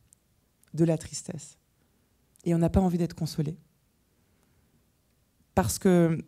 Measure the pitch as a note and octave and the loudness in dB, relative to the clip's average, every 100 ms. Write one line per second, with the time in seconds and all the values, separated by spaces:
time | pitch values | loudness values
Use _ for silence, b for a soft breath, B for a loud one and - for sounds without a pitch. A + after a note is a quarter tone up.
0 | _ _ _ _ _ _ _ D3+ E3 D#3+ | _ _ _ _ _ _ _ -2 0 0
1 | - - - D3+ - - _ _ _ _ | -4 -14 -12 -14 -14 -20 _ _ _ _
2 | _ _ _ _ - E3+ E3 F3+ F#3 E3+ | _ _ _ _ -2 0 2 2 2 0
3 | E3 - D#3+ - D3 E3 _ _ _ _ | -4 -4 -8 -4 -6 -6 _ _ _ _
4 | _ _ _ _ _ _ _ _ _ _ | _ _ _ _ _ _ _ _ _ _
5 | _ _ _ _ _ - C#3+ - G3 F3+ | _ _ _ _ _ -2 -2 0 4 4
6 | E3 E3 | 4 0